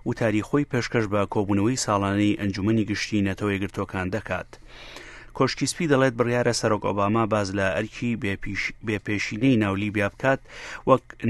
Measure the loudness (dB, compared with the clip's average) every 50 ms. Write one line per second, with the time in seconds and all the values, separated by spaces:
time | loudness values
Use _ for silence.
0 | -6 -6 -4 0 0 0 2 0 0 0 0 0 0 0 -2 -2 -2 0 0 -2
1 | 0 0 0 0 0 0 0 0 0 2 2 2 2 2 0 0 0 0 2 2
2 | 2 2 2 2 2 2 2 0 -2 -4 -2 -2 0 0 2 2 0 0 -2 -4
3 | -4 -2 0 0 0 0 0 -2 -2 -2 -2 -2 -4 -4 -4 -6 -6 -4 -4 -4
4 | -4 -2 -4 -4 -4 -4 -6 -6 -6 -10 -14 -20 -20 -20 -20 -18 -18 -18 -16 -16
5 | -16 -18 -18 -18 -20 -10 -2 0 0 0 0 -2 -4 -4 -2 -2 0 2 4 4
6 | 4 4 2 2 0 0 2 2 2 2 0 2 2 2 2 2 0 0 0 2
7 | 2 2 2 2 2 2 2 0 0 0 0 0 0 0 0 0 -2 -4 -6 -4
8 | -4 -2 -2 -2 -2 -4 -4 -4 -4 -6 -4 -4 -4 -6 -6 -6 -4 -2 -2 -2
9 | -2 -2 -2 -2 -2 -4 -2 2 4 4 6 6 4 2 0 0 -2 -2 0 0
10 | 0 0 0 0 0 0 0 0 -2 -8 -18 -16 -14 -14 -14 -4 2 4 4 4
11 | 4 0 -10 -2 2 4